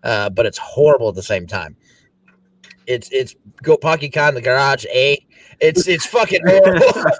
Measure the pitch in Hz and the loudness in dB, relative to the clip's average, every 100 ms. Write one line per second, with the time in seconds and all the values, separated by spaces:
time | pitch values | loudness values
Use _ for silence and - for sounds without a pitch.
0 | 113 110 101 92 113 - - - 151 139 | -4 -4 -4 -2 -4 -4 -10 2 4 4
1 | 113 95 92 101 87 98 78 73 _ _ | 0 -6 -6 -6 -6 -10 -10 -18 _ _
2 | _ _ _ _ _ _ _ _ - 123 | _ _ _ _ _ _ _ _ -6 -6
3 | - 131 123 - 104 _ - 156 160 160 | -4 -6 -6 -12 -20 _ 0 0 0 -4
4 | 143 151 147 131 120 131 139 139 - 127 | -4 -2 0 -2 -2 0 0 -2 -4 -2
5 | 135 139 _ _ _ _ 156 160 180 170 | 0 -2 _ _ _ _ 0 0 -2 -4
6 | - 240 214 180 170 190 190 175 539 - | -2 -2 0 0 4 6 6 6 2 2
7 | 640 | -2